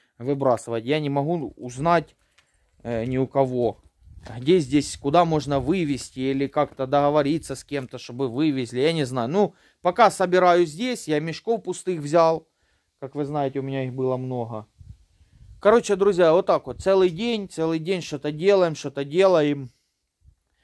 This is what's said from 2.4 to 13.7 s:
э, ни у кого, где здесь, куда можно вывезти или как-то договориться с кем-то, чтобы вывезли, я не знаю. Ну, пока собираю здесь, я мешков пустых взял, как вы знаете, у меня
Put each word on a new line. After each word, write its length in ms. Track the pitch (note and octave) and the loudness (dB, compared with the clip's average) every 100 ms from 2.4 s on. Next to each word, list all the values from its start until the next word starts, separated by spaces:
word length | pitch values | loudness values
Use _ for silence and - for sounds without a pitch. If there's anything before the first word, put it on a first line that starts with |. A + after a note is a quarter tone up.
| _ _ _ _ | _ _ _ _
э, 220 | A#2 A#2 A#2 | -6 -4 -2
ни 120 | C3 | -2
у 100 | C3 | 0
кого, 500 | C#3 C3+ B2+ A#2 - _ _ - - - A2+ | 0 0 0 -2 -4 _ _ -20 -20 -16 -4
где 220 | C3 F3+ | 2 2
здесь, 380 | C3 C#3+ C#3 - | 4 0 -2 -6
куда 280 | C#3 D#3+ E3+ | 0 2 2
можно 340 | D#3 C3+ C#3 | 0 -2 -2
вывезти 600 | B2+ F#3+ D#3 C3 - C3+ | 0 -2 -2 -4 -8 -6
или 280 | C3 C3+ C#3 | -2 -2 -2
как-то 400 | - C#3+ - C3 | -2 -2 -4 -2
договориться 680 | C#3+ C#3+ D3+ C#3 E3 - C3+ | 2 2 2 2 -2 -4 -14
с 80 | |
кем-то, 340 | - C#3+ B2+ B2 | -8 -8 -8 -14
чтобы 320 | - A#2+ C3+ | -12 -6 -4
вывезли, 500 | A#2 D#3 C3+ A#2+ A#2+ | -2 0 0 -4 0
я 140 | D3 | 0
не 120 | E3 B2+ | 0 -2
знаю. 240 | B2+ A#2 | -4 -2
Ну, 240 | F#3 G3+ - _ _ | 0 0 -2 _ _
пока 300 | F3+ F3+ G#3+ | -2 4 4
собираю 540 | - F#3 F3+ F3+ F3 F3 | 4 0 4 6 4 2
здесь, 420 | D3+ B3+ A#3+ - | -2 -6 -6 -4
я 120 | D3+ | -4
мешков 440 | D#3+ D#3+ - A3+ | -4 -6 -4 -4
пустых 360 | F#3 F3 - E3+ | -6 -8 -6 -6
взял, 480 | C#3+ E3 E3 D#3+ - _ _ _ _ _ | 0 4 4 2 -6 _ _ _ _ _
как 160 | C3+ C#3+ | -12 -8
вы 100 | C#3+ | -6
знаете, 340 | D3 C#3 C3+ | -4 -4 -4
у 40 | |
меня 200 | C3+ | -6